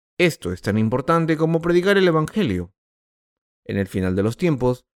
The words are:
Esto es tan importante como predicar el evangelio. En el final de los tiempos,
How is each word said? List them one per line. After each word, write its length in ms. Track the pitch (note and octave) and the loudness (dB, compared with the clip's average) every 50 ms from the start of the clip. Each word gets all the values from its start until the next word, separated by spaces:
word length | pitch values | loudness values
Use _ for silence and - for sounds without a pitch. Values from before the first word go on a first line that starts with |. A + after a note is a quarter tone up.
| _ _ _ - | _ _ _ 0
Esto 360 | F3 E3+ - - - F2 F#2 | 0 0 0 -2 -6 -8 -8
es 80 | - | -6
tan 160 | - A2 G2+ A2 | -4 -2 0 0
importante 580 | A2 A2 A2+ B2+ C3+ - E3 E3 E3 D#3 D#3+ | 0 0 0 -2 0 0 0 2 2 0 0
como 240 | D3+ D#3+ D#3+ E3 E3 | 0 0 0 0 0
predicar 380 | E3 F3 E3+ F3 F3 G3 G3+ G3 | 0 0 0 2 2 2 2 4
el 100 | F#3+ F3+ | 4 2
evangelio. 680 | D#3+ D#3 D3+ - - A3 G3+ B2+ F#2 F2+ F2 F2 _ _ _ _ _ _ _ _ _ _ _ _ _ _ _ _ _ _ _ | 2 2 0 -2 -2 -2 -2 0 -2 -4 -6 -8 _ _ _ _ _ _ _ _ _ _ _ _ _ _ _ _ _ _ _
En 120 | - G#2+ G2 | -6 -4 -4
el 100 | G2 - | -4 -2
final 280 | - G2+ F#2 F#2 F#2 | -2 -2 -2 0 0
de 80 | G2 G2 | 0 0
los 140 | A2 A#2 - | -2 -2 0
tiempos, 480 | F3 F3 D3+ A#2+ B2 B2+ B2+ B2 _ _ _ | 0 0 0 0 0 -2 -2 -2 _ _ _